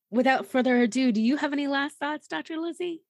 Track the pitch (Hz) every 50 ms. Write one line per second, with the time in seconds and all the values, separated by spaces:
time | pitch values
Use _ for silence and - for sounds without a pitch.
0 | _ _ 196 247 247 262 262 254 202 - - 254 233 254 247 240 240 220 - 262
1 | 262 247 202 220 220 233 302 285 294 285 285 285 285 277 277 277 277 294 - -
2 | 285 294 302 294 - - 320 311 302 - 320 320 330 339 339 - 359 349 330 320
3 | -